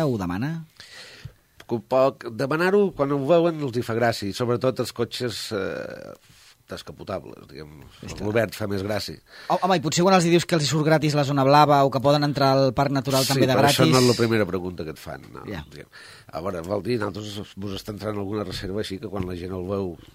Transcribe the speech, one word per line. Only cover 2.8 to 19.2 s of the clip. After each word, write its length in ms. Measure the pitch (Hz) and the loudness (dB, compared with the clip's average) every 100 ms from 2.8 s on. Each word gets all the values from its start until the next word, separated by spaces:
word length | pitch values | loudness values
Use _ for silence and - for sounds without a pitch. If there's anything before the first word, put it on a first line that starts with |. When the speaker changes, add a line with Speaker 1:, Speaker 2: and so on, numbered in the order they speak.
| 196 - | 2 0
Speaker 2:
quan 160 | 139 | -2
ho 80 | 143 135 | 0 4
veuen, 320 | 170 170 156 | 4 4 0
els 140 | 143 117 | -4 -4
hi 60 | |
fa 100 | 120 | -2
gràcia, 360 | 113 117 113 101 | 0 0 0 -4
i 40 | |
sobretot 460 | - 123 120 131 107 | -4 -2 0 0 -2
els 140 | 120 - | -4 -4
cotxes, 440 | 117 - 123 95 - | -6 -4 -8 -8 -8
eh, 600 | 107 92 67 - - - - _ - - _ - | -6 -4 -6 -10 -12 -16 -20 _ -20 -20 _ -16
descapotables, 800 | 90 - 69 80 95 60 - 50 | -16 -14 -14 -10 -10 -10 -18 -18
diguem. 220 | 65 76 76 69 - | -18 -18 -20 -20 -18
Speaker 1:
Ja 80 | 92 | -16
està. 140 | 82 104 | -8 -2
Speaker 2:
L'Obert 300 | 110 107 - | 0 0 -2
fa 120 | 104 | -4
més 140 | 101 | -4
gràcia. 320 | 98 104 - 78 - - - | -2 -4 -6 -12 -18 -10 -2
Speaker 1:
Ho-, 120 | 175 | 0
home, 160 | 180 185 | 2 0
i 40 | |
potser 200 | 147 156 | 0 2
quan 120 | 180 190 | 4 6
els 80 | 170 | 6
hi 40 | |
dius 120 | 170 - | 4 4
que 100 | 170 | 0
els 80 | 143 | 0
hi 20 | |
surt 160 | 156 151 | 0 2
gratis 300 | 156 147 147 | 2 2 0
la 80 | |
zona 220 | 139 143 135 | 0 2 6
blava 300 | 147 143 143 139 | 8 8 6 4
o 60 | |
que 100 | 127 | 2
poden 200 | 131 147 147 | 2 2 2
entrar 220 | 143 135 135 | 2 2 4
al 160 | 135 120 | 2 2
Parc 160 | 139 | 0
Natural 320 | 139 139 147 | 0 0 0
Speaker 2:
Sí, 100 | 135 | 2
Speaker 1:
també 120 | 135 131 | 2 4
de 60 | 127 | 6
Speaker 2:
però 60 | |
Speaker 1:
gratis. 160 | 139 139 | 6 6
Speaker 2:
això 80 | 120 | 6
no 100 | 127 | 6
és 60 | 123 | 6
la 60 | 117 | 4
primera 280 | 117 113 95 | 4 2 2
pregunta 380 | 92 90 85 | -2 -4 -8
que 80 | 80 | -10
et 80 | 73 | -10
fan, 220 | 85 69 58 | -12 -14 -14
no, 140 | 65 - | -16 -12
Speaker 1:
Ja. 160 | 92 71 | -12 -12
Speaker 2:
diguem. 160 | 73 - - - - - | -18 -20 -20 -20 -20 -14
A 140 | - | -8
veure, 200 | 190 90 | -6 -6
vol 220 | 85 104 | -4 -4
dir, 160 | 90 123 | -2 -2
nosaltres 540 | 104 92 104 101 92 - | -4 -6 -10 -12 -14 -12
vos 160 | 101 | -10
està 200 | 95 - 101 | -10 -12 -10
entrant 220 | 104 104 | -8 -6
alguna 260 | 98 107 | -6 -6
reserva 360 | 92 92 95 101 | -6 -8 -8 -6
així 180 | 101 95 | -6 -8
que 80 | 107 | -8
quan 180 | 98 | -8